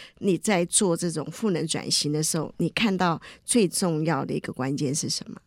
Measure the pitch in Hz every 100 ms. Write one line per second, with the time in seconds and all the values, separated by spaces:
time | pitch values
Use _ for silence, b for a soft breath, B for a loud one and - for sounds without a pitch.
0 | B B 202 165 - 185 175 - 190 165
1 | 175 160 151 - 220 170 160 - - -
2 | 147 151 156 160 - - 165 - 226 185
3 | 180 156 B B - 240 180 - 180 156
4 | 160 139 127 - - - 131 139 139 151
5 | - - - -